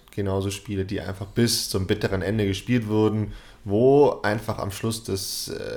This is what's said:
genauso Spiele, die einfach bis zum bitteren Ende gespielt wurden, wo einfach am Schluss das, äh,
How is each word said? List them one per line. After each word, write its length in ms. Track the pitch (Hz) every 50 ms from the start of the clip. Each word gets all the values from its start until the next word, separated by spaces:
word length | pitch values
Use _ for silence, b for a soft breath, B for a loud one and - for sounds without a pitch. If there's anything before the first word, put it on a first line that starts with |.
| _ -
genauso 380 | - - 101 95 95 98 98 101
Spiele, 360 | 98 - - - 101 95 95
die 160 | 95 101 -
einfach 240 | - 92 92 92 104
bis 440 | - - 120 117 113 - - - -
zum 160 | - 98 95
bitteren 360 | 92 104 104 - 110 98 95
Ende 240 | 85 95 107 110 104
gespielt 420 | 98 95 95 - - 123 123 110
wurden, 460 | 104 107 107 107 107 107 110 107 104 B B B B B B B
wo 540 | 98 98 110 120 131 139 147 143 110 - - -
einfach 360 | 101 104 113 110 - 101 -
am 120 | - 101
Schluss 320 | - - - 113 113 113 -
das, 460 | - 95 95 - - - - - -
äh, 120 | - - - 52 55